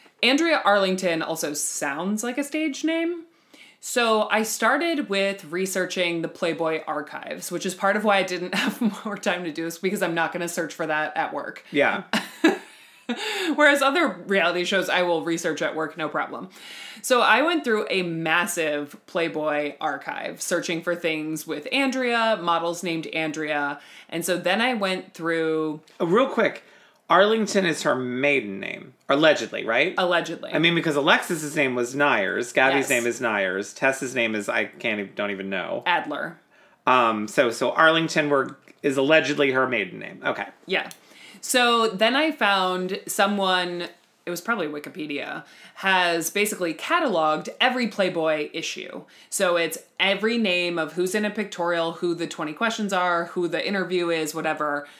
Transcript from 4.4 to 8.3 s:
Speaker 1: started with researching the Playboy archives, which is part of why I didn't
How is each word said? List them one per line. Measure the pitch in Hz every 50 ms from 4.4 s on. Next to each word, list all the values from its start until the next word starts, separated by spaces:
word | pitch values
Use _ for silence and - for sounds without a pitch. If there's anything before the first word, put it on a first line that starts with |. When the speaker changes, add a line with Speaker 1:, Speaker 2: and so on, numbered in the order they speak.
| 220
Speaker 1:
started | 220 - - 233 226 262 294 339 339 330 285 247 190
with | 196 196 196 196 196 196 -
researching | 147 160 185 190 190 - 196 180 175 - 190 180 170 170 165 165
the | 160
Playboy | - - 185 170 160 147 165 160 160 156 - -
archives, | 151 151 147 - - 135 135 147 151 185 175 - 208
which | 202 196
is | 190 180
part | - 202 196 208
of | 214 208
why | 220 202 196
I | 185
didn't | 185